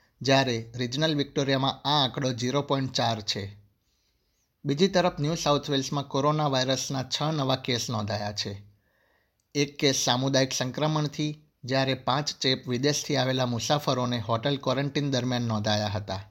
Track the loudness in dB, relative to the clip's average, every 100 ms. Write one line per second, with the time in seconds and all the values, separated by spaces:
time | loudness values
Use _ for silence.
0 | _ -4 4 4 4 0 -4 -6 -4 0
1 | 0 0 0 -2 0 2 0 -2 0 2
2 | 2 0 -2 -2 0 0 0 0 0 0
3 | 0 0 -4 -6 -6 -10 -20 _ _ _
4 | _ _ _ _ _ _ -4 2 2 4
5 | 2 0 -2 0 2 2 2 -2 -2 -4
6 | -2 0 2 2 2 0 0 -2 -2 -4
7 | -4 -2 -2 0 0 0 0 -2 -2 -4
8 | -2 -4 -4 -6 -6 -8 -14 _ _ _
9 | _ _ _ _ _ -2 -2 0 2 2
10 | 2 2 2 2 2 0 -4 -2 0 0
11 | -2 -2 -4 -6 _ _ -2 0 2 0
12 | 0 0 0 -2 0 0 0 0 2 0
13 | 0 0 2 2 0 0 2 2 2 0
14 | 0 -2 0 0 0 -2 0 0 0 -2
15 | 0 0 0 0 0 0 2 0 0 -4
16 | -6 -8 -10